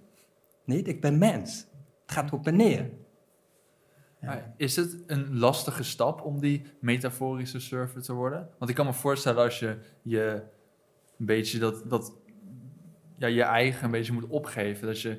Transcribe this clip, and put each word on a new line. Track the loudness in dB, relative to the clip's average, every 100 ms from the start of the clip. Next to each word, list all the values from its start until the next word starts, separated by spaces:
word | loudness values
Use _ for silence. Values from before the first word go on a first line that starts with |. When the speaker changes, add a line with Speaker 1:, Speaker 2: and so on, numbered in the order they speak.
| -20 _ _ _ _ _ -2
Speaker 1:
Niet, | 0 0
ik | 0
ben | 2 6
mens. | 6 4 -4 -12 -14 -20 -20 _
Het | -8
gaat | -4 -2
op | -2 4
en | 6
neer." | 6 4 -2 -12 -20 _ _ _ _ _ _ _ _ _ _ _
Ja. | -8
Speaker 2:
Maar | -8 -10 -4
is | 0 0
het | 0 -4 -4
een | -4 -2 4
lastige | 4 4 0 -4
stap | -4 0 0 0
om | -4 0
die | 2 0 -2 -4
metaforische | 0 0 0 -4 -4 -4 -6 -8
surfer | -6 -6 -6 -8
te | -8
worden? | -4 -4 -4 -10 -6
Want | -2
ik | 2
kan | 0
me |
voorstellen | 0 0 2 2 4
als | 4 2
je, | -4 -4 -10 _
je | -2 0 0 -2 -8 -18 _ _ _ _ _ -6
een | 2
beetje | 2 2 0
dat, | 0 -2 -2
dat, | -2 -2 -14 -20 -20 -20 -18 -18 -20 -20 -20 -20 -4
ja, | 0
je | 2
eigen | 4 4 2 2 -2
een |
beetje | -2 -2
moet | -4 -2
opgeven, | -4 -4 -4 -2 -2 -6
dat | -4
je | -4